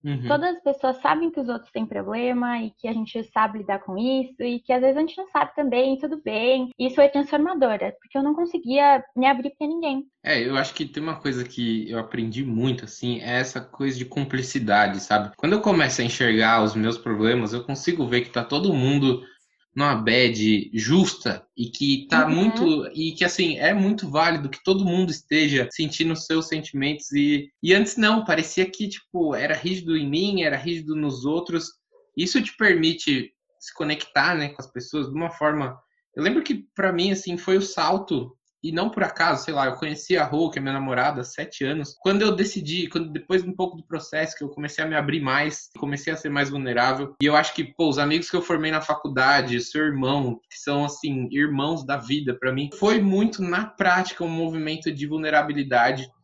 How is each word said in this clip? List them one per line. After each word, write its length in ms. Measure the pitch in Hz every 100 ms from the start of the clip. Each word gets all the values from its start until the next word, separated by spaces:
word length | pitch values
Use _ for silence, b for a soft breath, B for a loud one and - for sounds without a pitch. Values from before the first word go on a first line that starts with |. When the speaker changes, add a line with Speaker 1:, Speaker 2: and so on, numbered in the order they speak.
Speaker 1:
Uhum. 240 | 147 139 123
Speaker 2:
Todas 280 | 285 349 339
as 60 |
pessoas 360 | 277 277 262 262
sabem 320 | - 302 330
que 100 | 320
os 80 | 247
outros 240 | 233 -
têm 140 | 233 220
problema 720 | 202 196 226 247 247 240 240
e 80 | 220 _
que 80 | 226
a 60 |
gente 320 | 226 220 226 220
sabe 280 | - 220 214
lidar 180 | 196 196
com 180 | - 190
isso 460 | 247 262 262 -
e 180 | 240 240
que 100 | -
às 120 | 254
vezes 160 | 262 277
a 20 |
gente 160 | 320 -
não 100 | 381
sabe 240 | 294 -
também, 420 | - 277 240 262 269
tudo 240 | 302 302
bem. 460 | 220 214 240 262 254 -
Isso 220 | 254 254
é 80 | 285
transformadora, 840 | 285 285 294 320 359 262 214 196 -
porque 200 | _ 269
eu 40 |
não 120 | 277
conseguia 680 | 302 339 349 233 269 285 269 262 240
me 100 | 262
abrir 280 | 254 277 -
pra 100 | 302
ninguém. 380 | 330 320 269 285 _
Speaker 1:
É, 240 | - 139 120
eu 100 | 135
acho 160 | 135
que 100 | -
tem 180 | 143 151
uma 160 | 160 151
coisa 240 | 143 123
que 480 | 123 - 117 113 110
eu 80 | 113
aprendi 460 | 113 120 113 110
muito, 400 | 139 113 131 123
assim, 340 | 107 - 123 117
é 180 | 117 123
essa 220 | 127 131
coisa 340 | 123 - 135 127
de 80 |
cumplicidade, 960 | 123 - 135 127 127 135 110 104 101 98
sabe? 320 | - 107 101 -
Quando 160 | 151
eu 80 | 208
começo 400 | 214 180 135 -
a 20 |
enxergar 580 | 117 - 120 110 110 113
os 120 | 110
meus 240 | 107 110 117
problemas, 560 | 120 107 110 123 107
eu 100 | 120
consigo 420 | 123 139 - 170 120
ver 140 | 123
que 80 | 120
tá 140 | 120
todo 300 | 117 143 190
mundo 480 | 151 127 143 135 127 B B B B B
numa 220 | 131 143 117
bad 760 | 110 120 123 107 107 104 -
justa 720 | 110 107 170 160 - 113 98 _ -
e 100 | 123
que 380 | - 143 135 -
tá 180 | - 156
Speaker 2:
Uhum. 80 |
Speaker 1:
muito, 520 | 160 214 220 175 151 -
e 180 | 151 160
que, 120 | 160
assim, 320 | 180 - 170 151
é 160 | 156
muito 340 | 202 190 214 160
válido 400 | 147 165 165 143
que 140 | -
todo 220 | - 196
mundo 260 | 190 175 180
esteja 560 | 147 _ 151 151 135 123
sentindo 420 | - 156 - 165
os 140 | 160 -
seus 200 | 160 160
sentimentos 640 | 156 156 139 139 147 -
e, 380 | 143 143 147 143 _
e 120 | 165
antes 220 | 196 220 -
não, 280 | 214 220
parecia 400 | 214 160 160 - 185
que, 180 | - 202
tipo, 460 | - _ 180 160
era 200 | 131 147
rígido 420 | 156 170 185 165 156
em 120 | 143
mim, 340 | 151 202 190
era 140 | 156 135
rígido 380 | 147 170 151
nos 300 | 156 151 123
outros. 480 | 135 165 175 165 165 _ _ _ _ -
Isso 240 | 175 262
te 160 | - -
permite 760 | 208 175 160 165 - 135 - _ _ _
se 160 | -
conectar, 600 | - 151 151 - 139 151 165
né, 140 | 143
com 120 | -
as 80 | -
pessoas 360 | 123 123 147 131
de 60 |
uma 160 | 143 170
forma. 460 | - 151 151 131 131 _ _ _
Eu 80 | -
lembro 200 | 165 262
que 220 | 320 220 -
pra 180 | - 190
mim, 180 | 170 190
assim, 260 | 190 - 175
foi 200 | - 190
o 60 |
salto, 720 | 196 - 156 196 - 143 120 _ _ _
e 100 | 160
não 160 | 165 214
por 140 | 220
acaso, 420 | 185 - 170 143
sei 80 | -
lá, 140 | 147 131
eu 80 |
conheci 420 | 127 156 147 - 180
a 80 |
Rô, 240 | 147 147 160
que 80 | 151
é 40 |
minha 100 | 135
namorada, 480 | 135 135 123 139 139
há 40 |
sete 400 | 123 - 147 -
anos. 300 | 135 156 143 -
Quando 220 | 190 202
eu 120 | 214
decidi, 540 | 180 196 196 151 175 165
quando 240 | 165 165
depois 300 | 151 - 185
de 80 | 180
um 40 |
pouco 220 | 185 180 165
do 100 | -
processo, 480 | 160 - 156 160 -
que 40 |
eu 60 | 143
comecei 340 | 143 147 -
a 40 | 156
me 80 | 156
abrir 240 | 143 160
mais, 480 | 139 135 151 - - -
comecei 340 | 143 143 160
a 60 | 156
ser 140 | 151
mais 180 | 143 139
vulnerável. 640 | 143 131 117 127 135 139 -
E 60 | 147
eu 100 | 151
acho 180 | 156
que, 80 | -
pô, 280 | 143 - 160
os 80 | 135
amigos 320 | 147 160 170
que 60 | 180
eu 40 |
formei 300 | 170 165 156
na 100 | 156
faculdade, 800 | 156 151 143 131 131 143 127 120
seu 240 | - 151
irmão, 560 | 156 139 131 143 127 117 _
que 80 | -
são, 240 | - 143
assim, 460 | 143 147 156 131 127
irmãos 540 | 139 151 139 143 160
da 140 | 131 139
vida 400 | 117 147 135 120
pra 140 | 131
mim, 160 | 131 143 -
foi 240 | 202 233
muito 400 | 202 190 220 214
na 240 | 180 180 220
prática 580 | - 190 180 185 -
um 60 | 170
movimento 600 | 165 165 160 156 156 156
de 160 | 143 147
vulnerabilidade 1040 | 156 156 151 151 143 135 123 123 131 - _